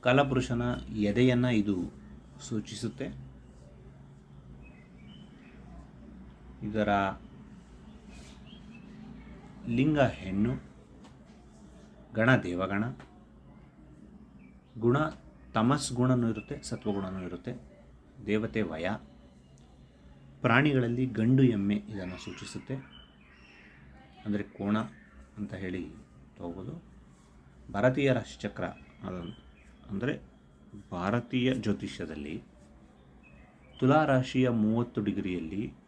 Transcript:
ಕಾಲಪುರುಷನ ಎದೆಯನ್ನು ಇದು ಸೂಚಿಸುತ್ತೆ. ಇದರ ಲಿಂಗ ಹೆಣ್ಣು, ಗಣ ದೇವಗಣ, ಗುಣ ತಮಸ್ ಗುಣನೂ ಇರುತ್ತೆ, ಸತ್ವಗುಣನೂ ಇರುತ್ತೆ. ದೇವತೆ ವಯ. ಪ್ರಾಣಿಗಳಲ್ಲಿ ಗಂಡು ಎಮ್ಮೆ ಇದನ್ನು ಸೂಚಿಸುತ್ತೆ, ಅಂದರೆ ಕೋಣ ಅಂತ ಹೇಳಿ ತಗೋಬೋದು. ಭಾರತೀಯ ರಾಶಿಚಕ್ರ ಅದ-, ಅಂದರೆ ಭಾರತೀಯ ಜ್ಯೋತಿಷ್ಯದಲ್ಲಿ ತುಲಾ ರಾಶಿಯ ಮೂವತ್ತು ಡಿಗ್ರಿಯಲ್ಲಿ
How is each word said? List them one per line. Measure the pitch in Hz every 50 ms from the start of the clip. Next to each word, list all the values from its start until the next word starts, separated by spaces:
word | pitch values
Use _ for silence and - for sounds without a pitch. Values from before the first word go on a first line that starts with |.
| -
ಕಾಲಪುರುಷನ | 123 127 139 143 131 127 123 - - 117 120 120 123 123 123 - - 107
ಎದೆಯನ್ನು | 110 104 104 101 120 123 127 123 123 123 127
ಇದು | 120 110 101 104 98 90 85 - - - - - - - - - - -
ಸೂಚಿಸುತ್ತೆ. | - - 120 107 104 - 107 101 - 113 - - 131 170 - - - - - - - - - - - - - - - - - - - - - - - - - - - - - - - - - - - - - - - - - - - - - - - - - - - - - - - - - - - - - - - - - - - - - - -
ಇದರ | 107 104 110 104 104 101 101 98 95 92 - - - - - - - - - - - - - - - - - - - - - - - - - - - - - - - - - - - - - - - - - - - - - - - - - - -
ಲಿಂಗ | 120 120 135 156 151 147
ಹೆಣ್ಣು, | 135 110 101 - 98 95 92 98 104 120 135 139 - - - - - - - - - - - - - - - - - - - - - - - - - - - - - - -
ಗಣ | - 113 120 -
ದೇವಗಣ, | 104 - 90 87 87 95 92 98 101 110 123 135 - - - - - - - - - - - - - - - - - - - - - - - - - - - - - - - - - - - - 113
ಗುಣ | 107 117 123 143 156 156 - - - - - - - - -
ತಮಸ್ | 113 110 120 139 147 - - 123
ಗುಣನೂ | 120 123 127 131 120 117 113
ಇರುತ್ತೆ, | 110 107 - - 143 131 -
ಸತ್ವಗುಣನೂ | - 123 - - 110 101 98 95 92 95 95
ಇರುತ್ತೆ. | 90 87 87 87 - - - - - - - - - - - - - - - - 104
ದೇವತೆ | 104 104 110 110 110 - 110 104
ವಯ. | 82 80 78 82 92 107 - - - - - - - - - - - - - - - - - - - - - - - - - - - - -
ಪ್ರಾಣಿಗಳಲ್ಲಿ | - 123 113 123 143 151 139 131 120 117 120 123 131
ಗಂಡು | 127 110 110 110 117 131 131 135
ಎಮ್ಮೆ | 123 113 101 98 101 104
ಇದನ್ನು | 104 - 104 104 101 92 92 92 - -
ಸೂಚಿಸುತ್ತೆ, | - 90 - - - - 101 - - 135 135 135 - - - - - - - - - - - - - - - - - - - - - - - - - - - -
ಅಂದರೆ | 107 104 101 101
ಕೋಣ | - - - 98 101 104 110 113 107 - - - - - - - - - -
ಅಂತ | 104 101 -
ಹೇಳಿ | 92 98 92 92 92 80 76 82 - - - - - - - - -
ತಗೋಬೋದು. | - 87 85 95 98 123 156 170 - - - - - - - _ - - - - - - - - - - -
ಭಾರತೀಯ | 101 107 131 131 - 139 135 127
ರಾಶಿಚಕ್ರ | 117 110 - - - - 104 - - 92
ಅದ-, | 85 - - - - - - - 95 92 90 85 87 - - - - - - - - - - - -
ಅಂದರೆ | 101 98 107 135 156 - - - - - - - - - - - - 101 - - -
ಭಾರತೀಯ | 87 87 98 107 120 120 - - 127 123 131 131
ಜ್ಯೋತಿಷ್ಯದಲ್ಲಿ | 127 104 107 101 - - - - - - 78 78 76 73 76 80 - - - - - - - - - - - - - - - - - - - - - - - - - - - - -
ತುಲಾ | - 131 143 156 156
ರಾಶಿಯ | 139 135 127 127 - - 127 127 127
ಮೂವತ್ತು | 120 113 107 107 110 117 120 - - -
ಡಿಗ್ರಿಯಲ್ಲಿ | 104 101 98 101 98 95 90 85 80 80 92 98 117 139 - - -